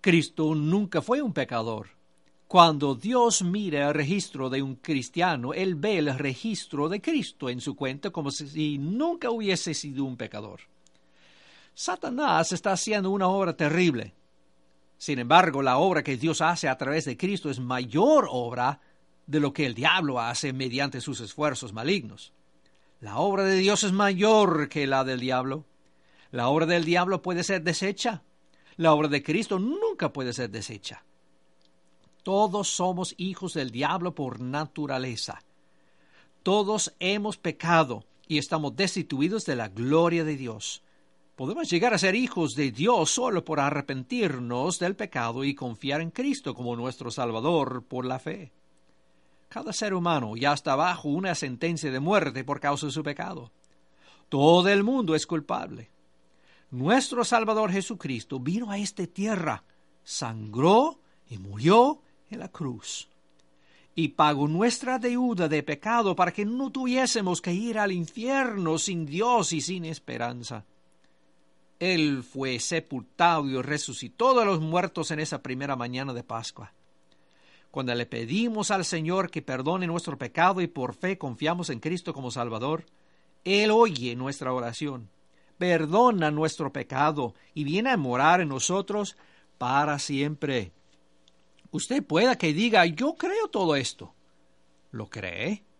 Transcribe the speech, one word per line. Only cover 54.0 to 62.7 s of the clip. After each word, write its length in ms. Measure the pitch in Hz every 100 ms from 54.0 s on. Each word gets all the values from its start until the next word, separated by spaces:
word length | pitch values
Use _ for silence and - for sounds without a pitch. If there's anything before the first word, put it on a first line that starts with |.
| - - _
Todo 400 | 139 147 175 185
el 160 | 202
mundo 320 | 208 262 190 156
es 100 | -
culpable. 640 | 165 143 117 - 117 113 _ _ _ _ _ _ _ _
Nuestro 540 | 127 143 254 254 247
Salvador 480 | 233 233 220 220 214
Jesucristo 680 | 190 - 220 - 117 - 131
vino 320 | 127 196 233
a 80 | 202
esta 260 | 208 - 175
tierra, 580 | - 208 202 156 95 _ _ _ _
sangró 960 | - - 120 113 107 110 156 214 302 - _ _ _
y 100 | 107
murió 640 | 95 101 147 220 262 302 _ _ _
en 80 | 214
la 80 | 196
cruz. 580 | - 143